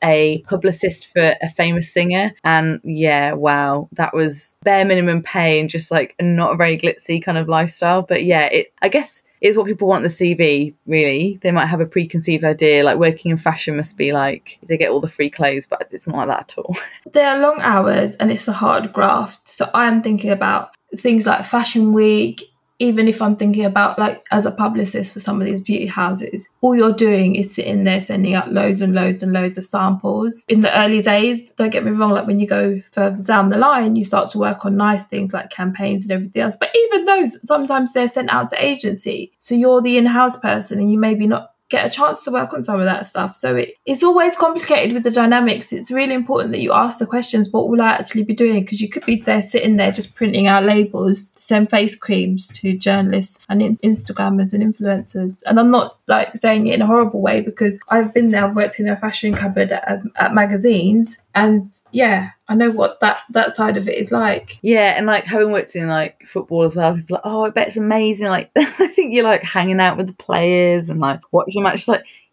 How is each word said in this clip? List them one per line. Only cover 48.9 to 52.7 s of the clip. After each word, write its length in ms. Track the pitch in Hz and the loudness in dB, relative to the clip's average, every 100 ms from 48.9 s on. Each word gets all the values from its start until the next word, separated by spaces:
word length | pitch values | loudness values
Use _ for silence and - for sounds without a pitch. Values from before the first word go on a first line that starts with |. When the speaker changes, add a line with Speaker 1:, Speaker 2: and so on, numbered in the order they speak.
| - - | -6 -4
Speaker 2:
be 80 | |
there 260 | 226 - 214 | -2 0 0
sitting 360 | 202 240 220 208 | 0 0 2 2
there 160 | 196 | 2
just 240 | 196 - - | -2 -8 -4
printing 320 | 220 - 196 | -2 2 2
out 160 | 196 | 4
labels, 680 | 196 208 208 196 190 202 - - | 4 2 2 0 0 0 -4 -8
send 340 | - 214 208 | 0 2 2
face 240 | 220 214 | 2 0
creams 540 | 208 - 190 185 185 - | -4 -2 -2 0 -4 -6
to 220 | - 190 | -6 -4